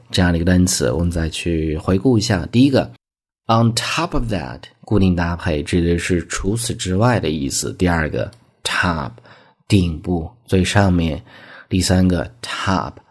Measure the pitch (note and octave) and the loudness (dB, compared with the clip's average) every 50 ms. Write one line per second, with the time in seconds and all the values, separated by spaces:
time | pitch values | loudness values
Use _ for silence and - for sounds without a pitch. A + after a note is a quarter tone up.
0 | - - - F#2+ F2+ F2 E2+ E2+ E2+ F2+ F#2 F#2 F2+ F2+ - - D2 A#1 B1+ D#2 | -14 -4 0 2 2 2 2 2 2 4 4 4 4 4 2 0 0 0 0 0
1 | F2 F2 E2+ E2 E2 D#2+ - - - F2 E2 D#2+ D#2+ D#2+ D2+ D#2+ - - F#2 F#2+ | 0 0 0 -2 -4 -4 -6 -4 -4 -2 -2 0 0 -2 -4 -4 -2 0 0 2
2 | - C3+ B2 G#2+ - - G#2+ F2 - - - A#2 C3+ D3 C3 A2 - - - _ | 4 4 4 4 2 0 -2 -2 -2 0 2 4 4 4 4 2 0 -2 -8 _
3 | _ _ _ _ _ _ _ _ _ - A#2 A#2 A#2 A2+ A2+ - - - - D3+ | _ _ _ _ _ _ _ _ _ 0 2 4 4 2 2 -2 -4 -4 -4 -4
4 | E3 E3+ - C#3+ A#2+ A2+ G#2+ F2 C#2+ B1+ A#1+ - - - _ _ _ - A2 G2 | -4 -2 -2 -2 -2 -2 -4 -6 -6 -8 -12 -16 -18 -20 _ _ _ 0 2 4
5 | F#2+ F#2 F2 F2 E2+ E2+ E2+ E2+ - F2+ D#2+ D2 C#2+ - - F2 E2+ E2+ E2+ E2+ | 4 4 2 2 0 -2 -4 -4 -4 -2 -2 -2 -2 -2 0 0 2 2 0 0
6 | - - F#2 E2+ D#2+ - - - - F#2+ A2 A#2 - - - - - F#2 F#2 F#2+ | 0 -2 -2 -2 -2 -4 -8 -6 -4 -4 -4 -2 -4 -6 -6 -6 -4 -2 0 2
7 | A2+ B2 A#2+ F#2+ D#2+ D#2 D#2+ D#2 C#2 C2 - - - A1+ - - F#2 F2 E2+ E2 | 2 2 2 0 0 -2 -4 -4 -4 -4 -4 -6 -6 -6 -2 0 0 2 2 0
8 | D#2 D2 - A#1+ - - - _ _ _ _ _ - - - - - F2+ E2 D#2 | -2 -2 -4 -6 -6 -8 -10 _ _ _ _ _ -8 -4 -2 -2 -2 -2 -2 -4
9 | C2+ A1+ - - - - - - _ _ _ _ _ - G#2+ G2 F2+ E2+ D#2 C#2 | -6 -10 -12 -18 -20 -20 -20 -20 _ _ _ _ _ 2 2 2 2 0 -2 -6
10 | - F2+ F2+ E2+ E2 - - _ _ - F#2+ F#2+ F2+ - - G#2 G2+ F#2+ F2 F2 | -4 -4 -4 -4 -4 -8 -14 _ _ 0 0 2 2 2 2 2 4 4 4 2
11 | E2 D#2+ D2 - - - - - - - - - - - - F#2 F2 - F#2 F#2 | 0 -2 -4 -6 -10 -16 -20 -20 -20 -20 -20 -20 -8 -2 -2 0 2 2 4 4
12 | F#2 F#2 F2+ D#2+ C2+ - - _ - - - - - G2+ F#2+ E2 A#1 - - - | 4 4 2 0 -2 -6 -10 _ -12 -10 -8 -6 -2 -2 -2 -2 -2 -6 -10 -16
13 | - _ | -20 _